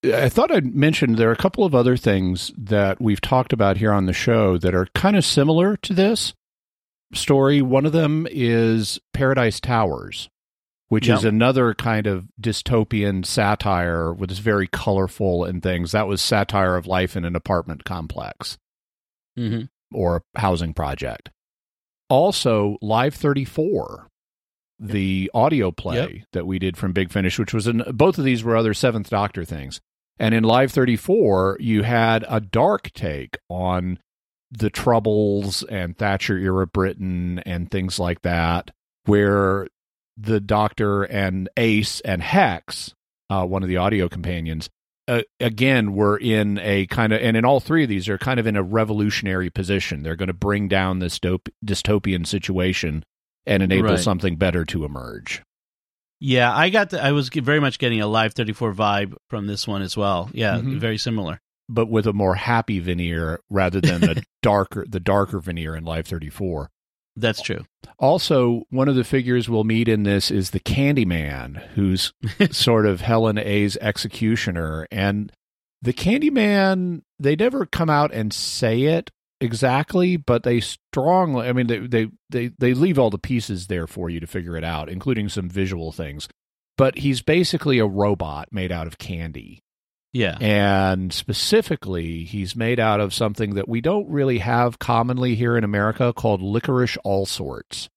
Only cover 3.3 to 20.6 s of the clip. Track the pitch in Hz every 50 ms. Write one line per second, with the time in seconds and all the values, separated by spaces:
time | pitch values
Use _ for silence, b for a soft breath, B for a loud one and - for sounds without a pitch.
3.3 | 135 127 123 - - 110 107 98 95 98 110 107 104 101 95 92 87 - - -
4.3 | 117 113 107 95 92 90 85 - 92 90 92 - _ - - 190 208 196 - -
5.3 | - 147 139 151 160 160 175 196 214 - - - 196 170 190 202 233 - - -
6.3 | - _ _ _ _ _ _ _ _ _ _ _ _ _ _ _ - - - -
7.3 | 143 135 135 135 147 143 139 127 127 135 139 156 151 165 160 147 151 156 165 -
8.3 | - 151 123 117 117 117 113 113 113 113 107 - - - _ _ _ - 139 131
9.3 | 135 131 123 113 101 - - - 123 113 110 92 73 60 50 50 - - - -
10.3 | _ _ _ _ _ _ _ _ _ _ _ _ 107 110 - 117 117 98 95 113
11.3 | 104 110 117 127 135 131 123 117 104 - - 120 113 107 104 107 98 92 92 113
12.3 | _ - 104 113 104 - - - 123 113 110 - - 107 101 101 98 95 90 -
13.3 | - - 104 101 107 - - 104 95 87 87 87 85 82 82 82 87 - 98 90
14.3 | 95 95 104 113 107 101 95 92 - - - - 101 95 95 92 - - 107 95
15.3 | 90 87 87 87 92 87 80 92 90 85 85 80 - 107 107 95 101 92 - -
16.3 | 117 104 101 - - 101 95 92 90 90 85 92 92 92 92 92 - 101 87 85
17.3 | 87 - - - 98 87 82 - 82 69 - - 95 90 80 76 - - - 52
18.3 | - _ - - - _ _ _ _ _ _ _ _ _ _ _ _ _ _ _
19.3 | _ - 120 107 107 117 120 135 _ _ _ _ - 113 95 87 85 82 - _
20.3 | _ - 110 98 90 82